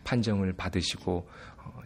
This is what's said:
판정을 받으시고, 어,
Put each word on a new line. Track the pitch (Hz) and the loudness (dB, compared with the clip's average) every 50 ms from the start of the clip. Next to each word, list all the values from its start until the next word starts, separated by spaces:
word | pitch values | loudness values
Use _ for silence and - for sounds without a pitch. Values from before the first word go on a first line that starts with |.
| - | -2
판정을 | - 135 123 110 113 104 98 98 92 | 2 2 4 4 4 4 4 4 2
받으시고, | 92 - - 92 - 92 85 - - - - - 92 87 - - - - - - - - - | 2 0 -2 0 2 2 2 0 -2 -2 0 0 0 0 -2 -6 -12 -16 -16 -16 -16 -16 -14
어, | - - - - | -14 -14 -12 -10